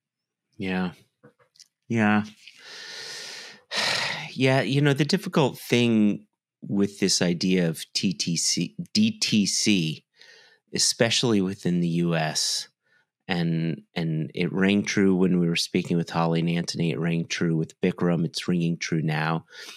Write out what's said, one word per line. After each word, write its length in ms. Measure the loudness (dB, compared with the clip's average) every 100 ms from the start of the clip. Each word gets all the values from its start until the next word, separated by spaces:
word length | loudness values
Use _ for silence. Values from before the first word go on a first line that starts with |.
| _ _ _ _ _ -10
Yeah. 320 | -4 -2 -4 -6 _ _ -20 _ _ _ -20 _ _
Yeah. 360 | 0 4 2 0 -10 -20 -20 -18 -16 -14 -14 -14 -14 -14 -16 -16 -20 _
<sighs> 600 | -4 -2 -2 -4 -6 -8
Yeah, 280 | 0 4 4
you 200 | 2 4
know, 100 | 4
the 120 | 4
difficult 540 | 2 0 0 2 2 0
thing 680 | 0 4 4 4 4 2 -6 _ _ _
with 380 | -6 0 0 0
this 220 | 0 2
idea 460 | 0 0 2 2 2
of 160 | -2 -6
T 180 | -4 -2
T 240 | -2 -4 -2
C, 380 | 0 -2 -4 -6 -4
D 200 | 2 2 2
T 280 | 0 2 2
C, 580 | 0 2 2 2 -4 -12 _ -20 -20 -20 _ _
especially 680 | -2 -2 2 0 2 2 2
within 400 | 2 -2 -2 0
the 80 | 0
U 260 | 0 0 0
S, 520 | -2 -2 -2 -4 -8 _ _ _ _ _ -6
and, 540 | -2 0 0 -2 -4 -8
and 360 | -6 -2 -2 -4
it 180 | -4 -4
rang 300 | 2 2 2
true 320 | 0 2 2
when 260 | 4 2 2
we 80 | 2
were 80 | 0
speaking 400 | -2 -4 0 -2
with 140 | -2
Holly 300 | -2 0 0
and 100 | 0
Anthony, 400 | -2 -4 -4 -2
it 80 | -2
rang 280 | -2 -2 -4
true 300 | -2 0 0
with 240 | -2 -2
Bikram, 440 | -2 0 0 0
it's 220 | -2 -4 -2
ringing 300 | 0 0 -2
true 240 | -2 -2
now, 420 | -2 -2 -2 -4 -6 -18 -18